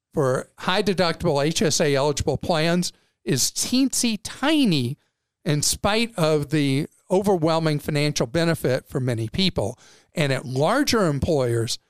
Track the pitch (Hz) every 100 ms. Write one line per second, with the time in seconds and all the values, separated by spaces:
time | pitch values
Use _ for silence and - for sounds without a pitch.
0 | _ - 135 127 - - - 185 208 175
1 | 175 165 165 139 143 165 185 - 160 139
2 | 147 143 - 135 - 165 160 180 175 -
3 | _ _ - 139 - - - 254 269 -
4 | 240 220 - - 269 311 254 156 120 147
5 | _ _ _ _ - 147 - - 208 220
6 | 233 233 156 156 143 160 143 135 156 _
7 | - 185 208 185 160 160 160 147 - 147
8 | 147 143 131 165 170 160 151 127 - 147
9 | 127 117 113 - 190 - 104 - - -
10 | _ - 143 131 127 127 156 247 285 233
11 | 180 143 - 151 123 117 117 -